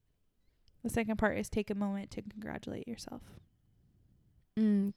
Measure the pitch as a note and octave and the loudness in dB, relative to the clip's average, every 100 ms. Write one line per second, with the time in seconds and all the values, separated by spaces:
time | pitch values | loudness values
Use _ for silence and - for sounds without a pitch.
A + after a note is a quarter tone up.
0 | _ _ _ _ _ _ _ _ A#3 A#3 | _ _ _ _ _ _ _ _ -2 0
1 | G#3+ G#3+ G#3+ G#3 G#3 A3 G#3 G3+ G3+ G3 | 2 4 4 4 0 -2 0 0 0 -2
2 | G3 - G#3 G#3 G#3+ - - - - A3+ | -6 -10 -10 -8 -8 -6 -6 -8 -8 -10
3 | - - - - - _ _ _ _ _ | -10 -12 -16 -20 -20 _ _ _ _ _
4 | _ _ _ _ _ - G#3+ G3+ G3+ | _ _ _ _ _ 4 6 6 4